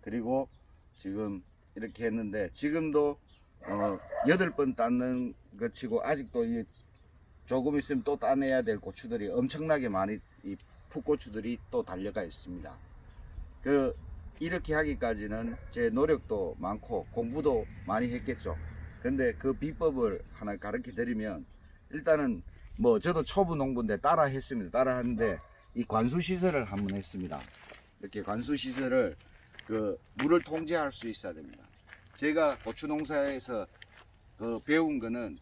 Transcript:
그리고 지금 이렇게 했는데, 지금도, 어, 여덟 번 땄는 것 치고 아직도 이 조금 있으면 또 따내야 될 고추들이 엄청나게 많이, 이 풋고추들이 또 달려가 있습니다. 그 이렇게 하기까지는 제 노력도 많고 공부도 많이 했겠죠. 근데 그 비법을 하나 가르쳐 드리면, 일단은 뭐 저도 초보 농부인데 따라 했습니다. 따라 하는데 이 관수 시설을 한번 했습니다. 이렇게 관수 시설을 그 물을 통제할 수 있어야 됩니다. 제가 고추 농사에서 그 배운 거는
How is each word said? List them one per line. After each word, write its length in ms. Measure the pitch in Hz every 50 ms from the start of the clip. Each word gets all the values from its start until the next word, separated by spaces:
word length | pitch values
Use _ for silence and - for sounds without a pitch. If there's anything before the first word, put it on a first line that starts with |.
| -
그리고 440 | - - 120 214 226 262 269 269 - - - - - - - - - - -
지금 440 | - 95 95 104 110 104 101 95 87 - - - - - -
이렇게 300 | 101 110 113 - - 117
했는데, 440 | 113 107 117 113 104 98 107 98 90 -
지금도, 640 | - - 147 151 165 160 156 147 151 147 147 147 - - - - - - - _ - -
어, 360 | - 98 104 104 104 98 92 - - - - - 131
여덟 240 | 165 185 185 170
번 240 | - - 143 135 127
땄는 580 | - 117 117 123 123 123 127 127 127 127 120 - - - - - 101
것 160 | 117 117 -
치고 300 | - - 117 104 233 -
아직도 400 | - - - 269 214 - 247 233
이 200 | 226 233 233 220 - - - - - - - - - - - - - - - - -
조금 300 | 123 131 123 143 147 147
있으면 260 | 135 - 147 131 110
또 120 | - 143
따내야 460 | - - - 135 135 139 135 131 131
될 180 | 120 107 107 101
고추들이 500 | - - 98 - - 117 117 113 104 101
엄청나게 600 | 95 123 123 131 - 151 156 160 156 147 127 117
많이, 300 | 101 92 95 98 107 107 - - - - -
이 120 | 95 98 - - - - - - -
풋고추들이 720 | - 160 240 - - - - - 104 107 202 240 120 - - -
또 140 | - 123 110
달려가 400 | - 90 92 95 104 - - 90
있습니다. 500 | 82 - - - - 90 85 71 71 65 - - - - - - - - - - - - - - - - -
그 320 | - - - 143 135 127 - - - - - - - - - -
이렇게 340 | 151 165 175 175 143 - 156
하기까지는 840 | 151 156 147 139 117 123 117 110 104 104 104 - 110 113 117 - - - -
제 180 | - 233 240 233
노력도 680 | 220 - 147 220 156 - - - 110 104 95 82 78 -
많고 480 | 82 92 104 107 - - 117 95 82 -
공부도 540 | - 120 117 117 123 151 151 151 131 113 107 - - - -
많이 240 | 85 98 110 123 123
했겠죠. 460 | 120 123 - - 120 - - 98 85 80 - - - - - - - -
근데 320 | - 123 135 131 131 123 113
그 200 | - - 135 131
비법을 680 | - 143 156 156 - 165 160 143 131 120 107 95 85 - - -
하나 220 | - - 104 101
가르쳐 360 | 95 - 104 104 127 123 127 -
드리면, 520 | - 120 120 120 107 107 107 95 85 87 - - - - - - - - -
일단은 500 | - 156 - 165 311 302 - 127 117 85 - - - - - - - -
뭐 200 | 113 120 117 214
저도 240 | - 156 147 160 139
초보 320 | - - 196 196 170 170
농부인데 420 | 151 139 135 131 120 117 107 107 101
따라 260 | - 139 165 160 156
했습니다. 480 | 139 135 135 127 - 139 117 98 87
따라 260 | - 120 131 131 127 127
하는데 400 | 120 123 120 107 117 110 90 - - - - - - - -
이 100 | 117 120
관수 360 | - 107 110 113 123 131 175
시설을 460 | 170 151 185 180 175 185 165 143 117
한번 300 | 98 98 101 101 95 98 101
했습니다. 440 | 98 - - 98 90 85 78 69 - - - - - - - - - - - _
이렇게 200 | - 101 - 208
관수 340 | - - - 226 247 - -
시설을 600 | 277 - 262 247 262 269 254 247 262 240 - - - - - - - - - - - -
그 320 | - 220 220 107 208 180 - - - -
물을 260 | 196 131 - 330 349
통제할 500 | - - - 320 330 - 170 165 151 139
수 160 | 131 - - 117
있어야 260 | 107 - - 95 82
됩니다. 300 | 78 73 67 - - - - - - - - - - - - - -
제가 400 | 277 294 302 320 320 294 269 - -
고추 240 | - - - - 294
농사에서 800 | - 302 156 - 156 143 139 139 139 131 123 - - 107 190 - - - - - - - - - - - - - - -
그 220 | 110 117 117 113 -
배운 340 | - 147 160 165 160 151 131
거는 380 | 113 113 117 123 120 104 78 -